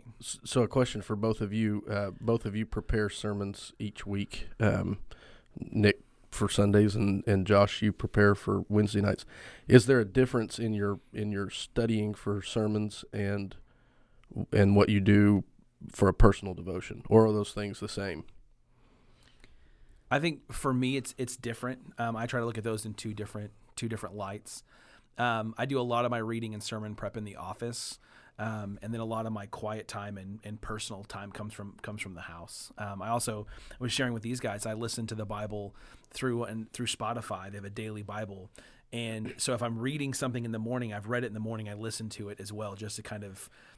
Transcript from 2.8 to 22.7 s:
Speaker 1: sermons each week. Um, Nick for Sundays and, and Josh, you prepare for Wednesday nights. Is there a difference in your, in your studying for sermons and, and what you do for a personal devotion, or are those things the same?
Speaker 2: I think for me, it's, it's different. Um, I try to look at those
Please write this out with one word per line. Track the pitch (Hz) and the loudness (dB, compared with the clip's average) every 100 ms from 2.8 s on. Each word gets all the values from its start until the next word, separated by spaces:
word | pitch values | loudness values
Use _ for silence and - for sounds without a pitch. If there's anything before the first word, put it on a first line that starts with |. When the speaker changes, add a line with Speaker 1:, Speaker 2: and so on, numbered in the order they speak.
| - 110 104 | 0 0 0
Speaker 1:
sermons | - 104 101 101 101 - - | -2 -4 -2 -4 -8 -14 -8
each | 107 - 101 | -8 -8 -4
week. | 101 101 - - - | -2 -2 -6 -8 0
Um, | 107 107 95 101 - - - - _ - | 2 2 0 -4 -8 -14 -20 -20 _ -14
Nick | - - 104 - - _ _ | -4 4 6 6 -2 _ _
for | - 101 | 0 2
Sundays | - 101 104 104 107 | 4 8 8 8 6
and, | 101 98 - | 2 2 4
and | 98 92 | 4 6
Josh, | 101 101 - | 8 6 4
you | 107 | 0
prepare | - - - 101 101 | 0 0 6 6 6
for | - 98 101 | 2 -2 2
Wednesday | 104 104 104 | 4 4 4
nights. | 104 104 - - - - - | 2 0 -4 -18 -20 -12 10
Is | 123 110 | 10 10
there | 127 | 6
a | 104 | 4
difference | 127 127 123 107 - | 2 4 2 -2 -2
in | 113 | -2
your, | 107 101 101 - | 0 0 -2 -6
in | 107 107 | -6 -4
your | 101 98 | -4 -4
studying | - - - 113 110 104 | -8 -6 0 2 2 0
for | 104 - 101 | -2 -4 -4
sermons | - 113 107 104 107 - - | -2 0 0 0 -2 -6 -10
and, | 104 101 101 98 - - _ _ _ _ _ - - - | -4 -2 -2 -4 -10 -20 _ _ _ _ _ -12 -8 2
and | 107 98 101 | 6 8 8
what | 101 | 6
you | 104 | 6
do | 98 104 104 101 - - - - - | 8 8 8 6 2 -10 -20 -20 -14
for | - 98 | 2 4
a | |
personal | 92 104 - 98 | 10 8 8 -2
devotion, | 90 85 90 - - - | -8 -6 -6 -8 -8 6
or | 110 110 | 8 8
are | |
those | 107 104 | 6 -2
things | - 104 95 | -4 -6 -6
the | 104 | -8
same? | - 98 78 - - - _ _ _ _ _ _ _ - - - - - _ - - - | -6 -6 -6 -10 -16 -20 _ _ _ _ _ _ _ -20 -20 -20 -20 -20 _ -20 -20 -2
Speaker 2:
I | 139 | 0
think | 165 147 - | 0 -4 -8
for | - 139 | -4 0
me, | 127 127 135 | 2 2 -2
it's, | - - | -4 -6
it's | 123 - | -8 -6
different. | 117 113 123 131 - - | -8 -6 -6 -8 -10 -6
Um, | 117 113 | -4 -4
I | 117 | -4
try | 127 | -2
to | 117 | -2
look | 113 | -2
at | |
those | 113 | -4